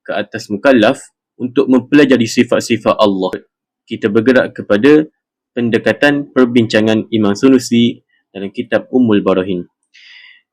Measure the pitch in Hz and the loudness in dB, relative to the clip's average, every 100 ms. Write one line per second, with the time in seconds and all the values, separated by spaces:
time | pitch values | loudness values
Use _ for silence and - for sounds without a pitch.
0 | - 87 104 113 - 101 139 131 107 143 | -10 -8 -8 -12 -10 -2 2 4 2 0
1 | - _ _ - 123 123 127 127 120 147 | -8 _ _ -14 -6 -2 0 0 2 2
2 | 143 127 113 - 117 110 - 113 139 - | 2 2 0 -2 0 -2 -2 -4 -2 0
3 | 104 95 92 - - _ _ _ _ 113 | 0 0 -4 -6 -12 _ _ _ _ -6
4 | 110 107 113 123 85 - - 104 135 151 | -2 0 2 0 -2 -8 -4 0 4 2
5 | 151 _ _ _ _ - 120 110 113 107 | 2 _ _ _ _ -6 -2 -2 -2 -2
6 | 147 143 143 - 123 120 110 110 110 110 | -2 -2 -2 0 2 2 0 0 0 0
7 | 107 113 104 98 135 131 - 117 117 - | -2 -2 -2 0 2 2 2 0 0 -2
8 | _ _ _ 98 98 117 123 110 - 127 | _ _ _ -14 -10 -10 -4 -4 -2 0
9 | 120 101 95 92 92 90 87 _ _ _ | 2 2 2 0 -2 -6 -8 _ _ _
10 | - - - _ _ | -20 -20 -20 _ _